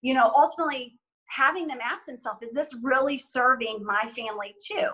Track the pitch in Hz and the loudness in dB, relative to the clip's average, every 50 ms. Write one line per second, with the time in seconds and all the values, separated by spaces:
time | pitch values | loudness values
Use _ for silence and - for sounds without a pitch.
0 | - 254 262 262 240 220 226 285 294 294 - - 330 302 285 262 247 240 _ _ | 0 2 4 4 4 6 6 6 4 4 4 -2 -2 -2 -2 -4 -8 -12 _ _
1 | _ _ _ _ _ _ - - 269 269 330 370 339 311 269 247 233 240 311 381 | _ _ _ _ _ _ -2 2 2 2 2 0 -4 -6 -6 -6 -6 -6 -6 -6
2 | - - 262 240 _ 233 208 196 226 233 233 277 302 294 262 240 226 269 254 262 | -10 -16 -16 -10 _ -10 -10 -8 -10 -8 -4 -6 -6 -6 -6 -6 0 2 2 2
3 | 269 285 285 262 - - - 262 247 254 262 233 233 220 220 214 202 202 202 208 | 2 2 0 -4 -8 -6 -2 2 4 4 4 2 0 -6 -6 -8 -4 -2 0 0
4 | 220 233 233 247 233 220 214 208 208 - - _ - - 427 403 - - | 0 -2 -6 -10 -10 -8 -8 -8 -10 -12 -12 _ -12 -8 -4 -2 -2 -2